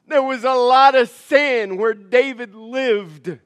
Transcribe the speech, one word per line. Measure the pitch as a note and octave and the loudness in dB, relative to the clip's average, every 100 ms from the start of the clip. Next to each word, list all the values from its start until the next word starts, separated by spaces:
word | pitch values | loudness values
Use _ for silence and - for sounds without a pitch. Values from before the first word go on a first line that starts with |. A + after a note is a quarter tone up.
| _ | _
There | D4 | -2
was | C4+ B3+ | -2 -4
a | B3+ | -2
lot | B3+ B3 C4 C4+ | 0 2 4 4
of | C4 A#3+ | 4 0
sand | - - C#4+ C#4+ A#3+ G3 F#3+ | -6 -2 0 0 -2 -4 -4
where | A3+ | -4
David | G#3 F#3+ B3 C#4 A#3+ A3+ | -4 -2 0 0 -6 -14
lived. | A3 A3+ C4 C4 G#3 F3 D3+ D3 C3 | -16 -10 -6 -2 -2 -6 -14 -14 -14